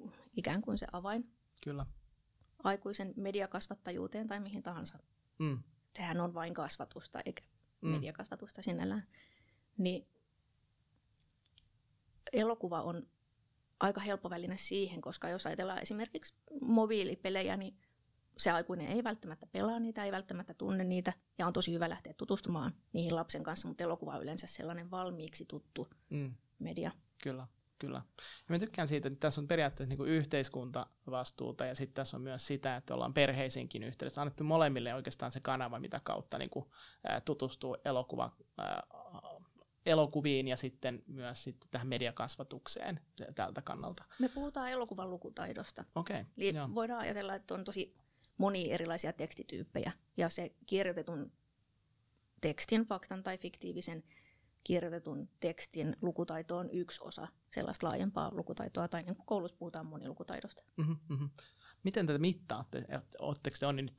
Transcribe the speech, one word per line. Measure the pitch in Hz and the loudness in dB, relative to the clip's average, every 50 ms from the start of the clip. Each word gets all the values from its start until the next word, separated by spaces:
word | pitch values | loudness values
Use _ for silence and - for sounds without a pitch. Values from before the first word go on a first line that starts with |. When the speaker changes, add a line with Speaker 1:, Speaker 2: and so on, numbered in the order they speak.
| - - - - - - - | -14 -14 -14 -16 -14 -8 -6
Speaker 1:
ikään | - - - 160 202 | -2 0 0 2 2
kuin | - - 196 - | 2 2 0 0
se | - - | -2 -2
avain | - 175 180 202 220 240 240 - _ _ _ _ _ - - | -6 -4 -2 -2 -2 -2 -2 -4 _ _ _ _ _ -10 -6
Speaker 2:
Kyllä. | 147 143 139 135 - - - - - _ _ _ _ _ _ - _ _ - - | -4 -4 -4 -4 -6 -8 -14 -18 -20 _ _ _ _ _ _ -20 _ _ 0 2
Speaker 1:
aikuisen | 196 196 196 - 202 208 - 196 190 - | 2 2 2 0 -4 -4 -4 -4 -4 -4
mediakasvattajuuteen | - 196 196 196 202 - - - 196 - - 202 - - 180 175 180 180 190 - 208 220 214 | -2 -2 0 0 0 0 0 -2 -4 -4 -4 -6 -10 -6 -6 -4 -2 -4 -2 -2 -4 -4 -2
tai | 202 208 | -4 -4
mihin | 202 202 208 196 | -4 -4 -6 -6
tahansa. | - 175 175 160 170 - - 151 - _ _ _ _ _ _ - | -6 -6 -6 -6 -6 -8 -10 -12 -20 _ _ _ _ _ _ 0
Speaker 2:
Mm. | 156 151 135 123 - - - _ _ _ - | 2 2 2 0 -4 -8 -18 _ _ _ -8
Speaker 1:
Sehän | - 180 170 165 175 | -4 -2 0 2 2
on | 175 175 170 | 2 0 0
vain | 165 165 170 175 | -2 -4 -4 -2
kasvatusta, | 165 147 143 - - 131 - - - - - - - - | -2 -2 -2 -2 -4 -4 -8 -10 -14 -12 -10 -8 -6 -6
eikä | - - - - _ _ _ _ _ _ - | -6 -6 -8 -12 _ _ _ _ _ _ -4
Speaker 2:
Mm. | - 160 | 0 2
Speaker 1:
mediakasvatusta | 160 151 139 151 151 - - - - - 214 - - - | 2 2 0 -4 -6 -8 -8 -8 -8 -10 -10 -12 -10 -4
sinällään. | - 185 175 170 175 185 202 214 - - - - - - _ _ _ _ _ _ _ _ - 208 | -2 0 0 2 2 0 0 -2 -4 -6 -14 -20 -20 -20 _ _ _ _ _ _ _ _ 0 2
Niin | 180 180 185 - - _ _ _ _ _ _ _ _ _ _ _ _ _ _ _ _ _ _ _ _ _ _ _ _ _ _ _ _ _ - - _ _ _ _ _ _ _ _ _ _ _ - - - | 2 2 2 0 -4 _ _ _ _ _ _ _ _ _ _ _ _ _ _ _ _ _ _ _ _ _ _ _ _ _ _ _ _ _ -20 -20 _ _ _ _ _ _ _ _ _ _ _ -16 -6 0
elokuva | - 214 220 233 226 226 - 175 170 156 | 4 4 4 4 2 0 -2 -2 -2 0
on | - 170 170 170 - - _ _ _ _ _ _ _ _ _ _ _ _ _ - | -2 -2 -2 -4 -6 -10 _ _ _ _ _ _ _ _ _ _ _ _ _ 4
aika | - 196 202 202 | 4 4 4 4
helppo | 202 208 196 196 - 180 | 0 0 -2 -2 -2 -4
väline | 175 170 175 180 185 | -4 -2 -2 -2 -2
siihen, | 185 - - 190 202 196 180 175 165 | 0 0 0 2 2 0 0 -2 -4
koska | - - 175 - - 170 | -6 -6 -6 -4 -2 -2
jos | 175 190 - | -2 0 -2
ajatellaan | 160 165 - 185 190 185 - | -2 -2 -2 -2 -2 -2 -2
esimerkiksi | - - 208 208 226 - - 320 - - - _ _ - 311 277 | -2 -2 -2 -2 -4 -4 -4 -6 -8 -8 -12 _ _ -10 -6 -2
mobiilipelejä, | 262 240 226 226 220 214 220 208 185 185 180 - - 190 190 190 185 190 190 | 4 8 8 8 8 8 6 4 4 2 0 -2 0 0 2 2 2 2 0
niin | 196 190 190 - - _ _ _ _ _ _ _ _ _ _ - | 0 -2 -6 -10 -14 _ _ _ _ _ _ _ _ _ _ -2
se | - - 180 | 2 4 6
aikuinen | 170 165 - - 180 170 151 - | 6 6 4 2 -2 -2 0 0
ei | 196 240 240 | 2 2 2
välttämättä | 220 220 - - 170 160 - - | 0 -2 -4 -6 -10 -10 -10 -10
pelaa | - - 190 202 220 233 233 | -6 -2 0 2 2 2 2
niitä, | 226 226 220 214 202 | 0 -2 -2 -2 -2
ei | 202 | -2
välttämättä | 190 190 196 - 185 175 - - 165 | -2 -2 -4 -4 -6 -6 -6 -8 -8
tunne | - 190 196 190 190 185 | -4 -2 0 2 2 4
niitä, | 180 180 180 180 180 180 - _ _ _ - | 4 4 2 2 2 -2 -2 _ _ _ 0
ja | 170 | 0
on | 180 | 2
tosi | 175 175 - 170 | 4 4 4 4
hyvä | 170 165 170 170 | 4 2 2 0
lähteä | 170 - - 160 156 | 0 -4 -8 -10 -8
tutustumaan | - - - 196 196 - 180 170 156 - 180 - - - _ | -4 0 0 0 0 2 0 0 2 2 0 -2 -4 -8 _
niihin | - 170 170 165 165 | 0 0 2 2 2
lapsen | 165 165 - - 156 | 2 0 0 -4 -4
kanssa, | 156 160 165 - - - | -4 -2 -2 -2 -2 -4
mutta | - - 170 | -2 -2 0
elokuva | 170 170 165 156 147 143 | 0 0 0 -2 -4 -4
on | - | -4
yleensä | - 147 165 180 - | -4 -4 -4 -4 -4
sellainen | 175 - - - 165 170 170 170 180 | -4 -4 -4 -4 -4 -6 -6 -8 -6
valmiiksi | 185 185 185 180 175 160 156 156 - - - | -4 -4 -2 -2 -4 -6 -8 -8 -8 -8 -8
tuttu | - 147 147 - _ - - - - - _ _ - | -6 -8 -10 -10 _ -6 -6 -6 -6 -8 _ _ -4
Speaker 2:
Mm. | 151 147 143 131 123 - _ _ _ - | -2 -2 -2 -2 -6 -10 _ _ _ -8
Speaker 1:
media. | - - - 151 160 156 - - - _ _ - | -6 -4 -2 -2 -2 -2 -4 -8 -16 _ _ -8
Speaker 2:
Kyllä, | - 139 127 131 127 - _ _ _ _ _ - | -6 -6 -4 -6 -8 -12 _ _ _ _ _ -8
kyllä. | - 127 131 131 123 - _ - | -6 -4 -4 -6 -6 -10 _ -16
Ja | - - - - - - 165 | -14 -14 -14 -10 -2 0 2
mä | 175 | 2
tykkään | 214 220 - - 160 143 | 2 0 0 0 2 2
siitä, | 151 143 - 135 | 2 2 2 0
että | 139 - | -2 2
tässä | - 151 - 151 | 4 4 4 4
on | 143 143 | 2 2
periaatteessa | 170 160 147 139 - - 139 127 | 4 4 4 4 2 0 -2 -2
niinku | 135 139 135 | 0 0 4
yhteiskuntavastuuta, | 151 160 160 147 151 156 139 127 - - 127 123 127 127 127 - - _ _ - - 127 127 127 - - - 131 123 123 - 127 | 4 6 6 6 4 4 2 2 2 -2 -4 -4 -4 -4 -4 -4 -6 _ _ -8 -4 -2 -2 -2 -2 -4 -4 -4 -4 -2 -2 -2
ja | 127 127 | -2 -2
sit | 131 139 135 - | -2 -4 -4 -2
tässä | 135 135 - 131 | -4 -4 -2 -2
on | 123 | -4
myös | 127 135 127 123 - | -4 -4 -4 -4 -2
sitä, | - 143 135 - 135 127 | 0 0 0 0 0 -2
että | 123 - - 127 | -2 -4 -2 0
ollaan | 127 120 131 139 | 0 0 4 6
perheisiinkin | 151 139 135 135 135 131 127 - 131 123 - - 110 | 8 8 8 6 4 2 0 0 -2 -4 -4 -6 -6
yhteydessä. | 110 120 123 - 127 131 - 143 | -6 -6 -6 -4 -4 -4 -2 -2
Annettu | 147 143 139 - 151 | -2 -2 -2 0 2
molemmille | 151 160 165 156 143 135 123 117 120 123 | 6 8 8 8 8 6 2 0 -2 -2
oikeastaan | 135 127 - - - 127 123 | -2 -2 -4 -4 -2 -4 -4
se | - 117 | -4 -2
kanava, | - 135 131 131 127 120 117 120 | 0 0 0 0 0 -2 -4 -4
mitä | 135 - - - - | -6 -4 -4 -4 -2
kautta | - - - - - - - | 0 -2 -2 -2 -4 -4 -2
niinku, | 65 - - - - - - - - - - _ - | -2 -2 -4 -6 -6 -8 -12 -20 -20 -20 -14 _ -2
ää, | - 110 113 | 0 0 0
tutustuu | - - 143 - 131 127 - - - 127 - - - | 2 0 0 0 0 -2 -2 -4 -4 -4 -4 -2 0
elokuva, | 139 131 127 123 - - 120 120 117 - - - _ - - | 2 2 2 0 0 0 -2 -2 -2 -4 -10 -20 _ -8 -4
ää, | 50 50 50 50 - - - - - - - - - - - - - _ _ - - _ _ _ - | -2 -2 -2 -2 -4 -8 -12 -16 -16 -14 -14 -14 -12 -12 -14 -14 -16 _ _ -20 -20 _ _ _ 4
elokuviin | 170 160 156 151 147 - 151 143 147 139 135 131 131 | 6 8 8 8 8 6 2 4 6 4 4 4 4
ja | 127 | 2
sitten | - 139 131 - - - 127 120 - - | 0 0 -4 -4 -2 -2 -2 -2 -2 -8
myös | - 139 131 123 120 127 - - | -10 -10 -8 -6 -6 -6 -6 -6
sitten | 135 123 - - - | -8 -8 -10 -10 -6
tähän | - 123 123 131 | -6 -4 -2 0
mediakasvatukseen | 123 120 123 117 117 - 120 143 - - 139 - 139 - - - - - - - 170 151 - _ - - - - 147 | 0 2 2 0 0 0 -2 -2 -2 -6 -6 -8 -10 -6 -2 -2 -2 0 0 -4 -4 -4 -6 _ -12 -12 -10 -8 -2
tältä | - 95 - - - | -2 -2 -2 -2 -6
kannalta. | - - - - 156 175 180 - - - - - | -6 -6 -6 -6 -6 -8 -8 -10 -14 -10 -2 0
Speaker 1:
Me | 254 247 | 0 0
puhutaan | 254 277 285 294 - 277 254 254 | 0 -2 -4 -4 -4 -4 -4 -2
elokuvan | 254 254 233 226 196 185 185 185 | -2 -2 -2 -4 -4 -6 -6 -6
lukutaidosta. | 180 180 - - - - 180 - - - - - - - - - - | -6 -6 -8 -10 -8 -6 -6 -4 -4 -6 -8 -8 -8 -10 -10 -4 -2
Speaker 2:
Okei, | 165 175 - 190 - 123 - - - | -2 -2 0 -2 -4 -4 -6 -4 0
Speaker 1:
Eli | 196 196 160 | 2 2 2
Speaker 2:
joo. | 151 139 131 202 | 2 0 -2 0
Speaker 1:
voidaan | 226 226 233 240 233 | 0 0 0 0 -2
ajatella, | 214 - 208 202 196 196 196 | -2 -2 -2 -2 -2 -4 -4
että | 190 - - 185 | -6 -4 -4 -4
on | 190 185 | -4 -4
tosi | - 202 190 - - - _ _ _ _ _ _ _ _ - | -4 -2 -4 -4 -4 -6 _ _ _ _ _ _ _ _ 4
monia | - 202 196 185 170 135 139 | 4 4 4 4 2 2 2
erilaisia | 165 165 165 165 175 - 156 | 2 0 0 0 0 0 0
tekstityyppejä, | - - 156 - - - - - - 90 - - - - - - - - _ _ - | 0 -2 -4 -4 -4 -8 -10 -8 -6 -8 -6 -4 -2 -2 -2 -2 -4 -8 _ _ 0
ja | - 170 170 | 2 2 2
se | - 185 175 - - - - | 2 0 -4 -6 -8 -10 -6
kirjoitetun | - 196 190 190 180 175 170 151 170 170 143 143 - - _ _ _ _ _ _ _ _ _ _ _ _ _ _ _ _ _ _ _ _ - | 0 2 2 2 2 0 -2 -2 -4 -4 -4 -6 -8 -10 _ _ _ _ _ _ _ _ _ _ _ _ _ _ _ _ _ _ _ _ -2
tekstin, | - 151 147 - - - 226 220 | 0 0 0 0 2 4 4 4
faktan | 226 - 202 185 - - 190 190 | 4 4 0 -4 -4 -6 -8 -6
tai | 190 190 185 185 | -4 -4 -4 -4
fiktiivisen | - 175 - - - 180 165 175 180 170 165 160 - - - - - - _ _ _ _ _ _ - | -6 -10 -10 -8 -8 -6 -6 -4 -6 -6 -6 -8 -10 -12 -20 -20 -20 -20 _ _ _ _ _ _ 0
kirjoitetun | - 180 175 175 165 170 170 - - 135 143 - - _ - | 2 2 4 4 2 -4 -4 -4 -4 -4 -4 -6 -8 _ -2
tekstin | - 165 165 - - - - 160 147 156 - - | -2 -2 0 -2 -6 -6 -2 -2 0 0 0 2
lukutaito | - 175 - - 175 - 160 160 165 - 175 | 0 0 2 2 0 0 0 -4 -2 -2 -2
on | 175 185 - | -2 -2 0
yksi | 156 180 175 175 - - - | 0 0 -2 -2 -4 -8 -8
osa | - - - - - - _ _ - - | -8 -8 -8 -8 -10 -12 _ _ -8 -4
sellaista | - - - - - - | -2 -2 -2 -2 0 0
laajempaa | 160 - - 185 202 - - 156 - - | 0 2 2 2 2 2 2 0 0 0
lukutaitoa, | - 180 - - - 175 180 - 175 170 170 | -4 -4 -4 -4 -4 -4 -4 -2 -2 -2 0
tai | - 165 | -2 -4
niin | 160 180 202 | -2 -4 -4
kuin | - - | -4 0
koulussa | - 220 196 170 175 - - | 0 2 2 0 -2 -6 -8
puhutaan | 196 170 - 160 160 | -10 -8 -8 -8 -8
monilukutaidosta. | 160 156 143 143 - - - - - 185 - - 220 - - - _ - | -8 -8 -8 -8 -8 -8 -8 -8 -6 -6 -6 -8 -10 -14 -14 -20 _ -2
Speaker 2:
Mhm, | - 151 156 160 156 156 160 | 2 2 2 2 0 -2 -2
mhm. | 143 135 147 139 - - - - - _ - - - _ | -2 0 0 -2 -4 -8 -20 -20 -20 _ -20 -20 -10 _
Miten | - 190 196 220 175 | 0 2 4 4 4
te | 151 147 143 | 6 6 6
mittaatte? | 160 185 185 - - - - 120 127 - - - - - - 139 - - - - | 6 6 4 2 0 -4 -4 -4 -4 -4 -4 -4 -4 -2 -4 -6 -6 -8 -8 -4
Ootteko | 143 143 143 - - 147 - - | -2 -2 -2 0 -2 -2 -2 2
te | 139 | 2
onni-, | 143 139 135 135 131 - | 2 2 2 0 -2 0